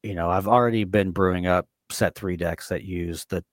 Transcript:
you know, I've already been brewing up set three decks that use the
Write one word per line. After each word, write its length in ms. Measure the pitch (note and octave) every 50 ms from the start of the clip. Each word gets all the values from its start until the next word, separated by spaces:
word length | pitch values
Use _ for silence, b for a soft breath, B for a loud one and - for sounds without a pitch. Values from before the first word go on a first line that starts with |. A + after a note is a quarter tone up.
you 120 | - G#2+ F#2+
know, 160 | E2+ E2+ E2+
I've 180 | F2+ F#2+ F#2+ G2+
already 360 | A#2 B2 A#2+ A#2 A2+ A2+ G#2
been 280 | F#2 G2 G#2+ G2 F#2+
brewing 340 | E2+ G2 F#2+ F#2 F2+ F2+ F2+
up 220 | F2+ F2+ F2+ E2+ _ _ _ _ _
set 240 | - - A#2 F2 -
three 220 | - G#2+ F#2+ F2+
decks 320 | E2 F2 E2+ E2 - - -
that 140 | F#2 D#2+ -
use 420 | F#2+ F#2 F2 E2+ E2+ E2 D#2+ -
the 180 | _ F#2+ F2 - _